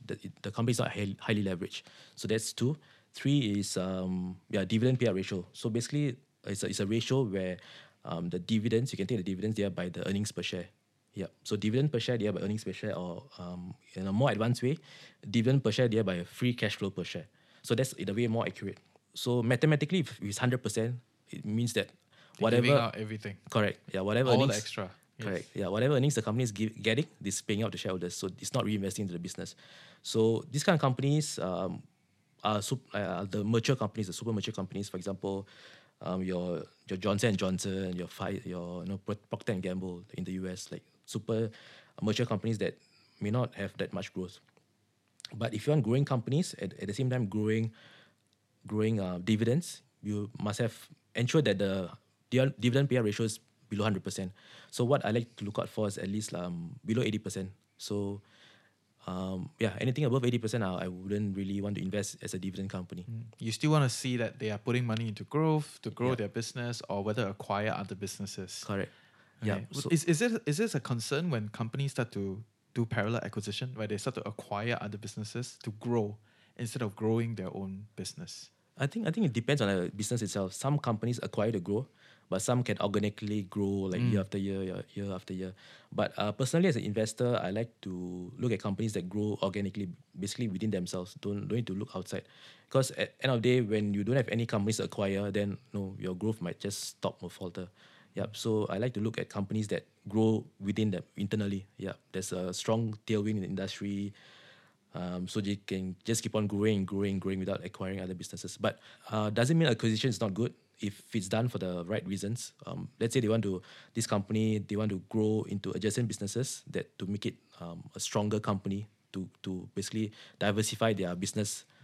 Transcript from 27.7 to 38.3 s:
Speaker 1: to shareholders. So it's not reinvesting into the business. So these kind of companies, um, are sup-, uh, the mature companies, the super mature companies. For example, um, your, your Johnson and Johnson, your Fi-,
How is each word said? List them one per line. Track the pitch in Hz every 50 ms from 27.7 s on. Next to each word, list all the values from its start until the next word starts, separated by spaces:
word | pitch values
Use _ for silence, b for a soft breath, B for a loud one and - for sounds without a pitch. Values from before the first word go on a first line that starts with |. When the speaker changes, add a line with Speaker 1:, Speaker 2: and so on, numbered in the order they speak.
Speaker 1:
to | 87 92
shareholders. | - 98 92 90 87 90 -
So | - - 95 92 -
it's | - -
not | - 127 101
reinvesting | 101 107 101 95 95 92 -
into | 104 92 87
the | 87
business. | 87 90 - - 82 - - B B B B B B B B B
So | B - - 117 110 113 113 - - -
these | - 147
kind | - 202 175
of | 147
companies, | - 135 123 - 135 139 147 156 151 - - -
um, | - 92 90 87 92 92 87 87 - - _ _ _ _ _ _ _ _ _ _ -
are | 104 107 104
sup-, | 101 - 131 123 - - -
uh, | 104 101 90 92 87 101
the | 98 101 107
mature | 101 107 117 117 - - 135
companies, | - 110 101 - 110 104
the | 92
super | 87 - - 117
mature | 110 101 98 -
companies. | 110 - 98 95 - 98 101 -
For | - 92
example, | 90 101 98 92 - 98 98 98 101 B B B B B B B B B B B
um, | - 85 90 92
your, | 92 92 90 87 90 90 87 76 - - _ _ _ -
your | 95 92
Johnson | 98 101 104 101 - 117
and | 98 92
Johnson, | 101 95 92 85 - 101 95 95 98 92 90
your | 90 87
Fi-, | 85 - - 98 95